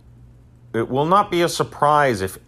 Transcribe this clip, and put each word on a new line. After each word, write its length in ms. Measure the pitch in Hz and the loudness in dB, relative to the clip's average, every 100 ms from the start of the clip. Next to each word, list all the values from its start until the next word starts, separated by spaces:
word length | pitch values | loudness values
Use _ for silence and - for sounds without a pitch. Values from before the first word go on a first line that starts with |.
| - - - - - - - | -20 -20 -20 -20 -20 -20 -8
it 160 | 113 113 | -6 -4
will 160 | 127 156 | -2 2
not 240 | 190 202 | 2 2
be 140 | 175 | 0
a 40 | 170 | -2
surprise 760 | - 135 - 147 151 143 110 | -2 -6 -2 2 4 2 0
if 180 | 92 - | -4 -8